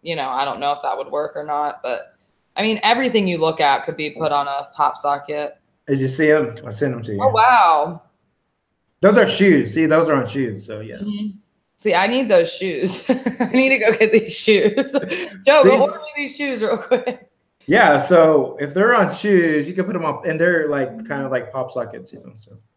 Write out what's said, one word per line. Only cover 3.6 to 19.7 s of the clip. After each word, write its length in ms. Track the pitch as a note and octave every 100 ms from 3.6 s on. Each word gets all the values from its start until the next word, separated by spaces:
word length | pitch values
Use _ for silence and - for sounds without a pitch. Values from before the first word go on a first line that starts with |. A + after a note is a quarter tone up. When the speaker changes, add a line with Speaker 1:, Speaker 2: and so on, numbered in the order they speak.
Speaker 1:
at 240 | D3 C#3
could 120 | - D3+
be 140 | D3+
put 220 | - D#3
on 140 | C#3+ C#3+
a 220 | C#3 C#3+
pop 240 | - D3 -
socket. 580 | C#3+ C#3+ C#3+ D3 C#3+ - _ _ -
Speaker 2:
Did 140 | C#3
you 80 | C3
see 220 | C3 D#3
'em? 260 | D3+ C3 - B2
I 40 |
sent 220 | G#2+ C#3+
'em 80 | A#2+
to 100 | A2+
you. 80 | G2+
Speaker 1:
Oh, 60 | C4
wow. 760 | A3 A#3 B3 F3+ D#3 D3+ E3 _ _ _ _ _ _ _ _ _ _
Speaker 2:
Those 160 | F#3+ G#3+
are 100 | G#3
shoes. 460 | - G3 D3+ -
See, 140 | D#3+ D#3+
those 220 | D#3+ D#3+
are 60 | C#3+
on 100 | A#2+
shoes, 400 | C3+ B2+ G2 G2+
so 140 | G#2+
yeah. 160 | A2 -
Speaker 1:
Mm-hmm. 420 | G3+ G#3 G#3 F#3+ _ _ _ _
See, 160 | A3
I 140 | F3 G3+
need 200 | B3 A#3+
those 240 | F#3+ E3
shoes. 560 | - F#3 D3 F#3 F#3+ -
<laughs> 300 | B3+ B3+ -
I 60 | B3+
need 160 | B3+ C4
to 80 | C4
go 180 | G#3+ A3
get 140 | A3
these 220 | A3 -
shoes. 400 | - - G#3 G#3 G#3 C4+
<laughs> 540 | F#3+ F#3 - - - -
Joe, 160 | D4+
go 0 |
Speaker 2:
See? 80 | G3
Speaker 1:
order 240 | B3 C#4+ -
me 100 | - D4
these 200 | C#4+ -
shoes 240 | C#4+ A#3+
real 160 | G#3+ A3
quick. 520 | - B3+ - B3 _ _ _ _ -
Speaker 2:
Yeah, 300 | G3 F#3+ C#3+
so 600 | - F3 D#3+ D3+ B2+ -
if 140 | C#3+
they're 200 | D3+ G#3+
on 200 | A#3+ F3+
shoes, 540 | - G#3 F#3+ E3 D3+
you 40 | D3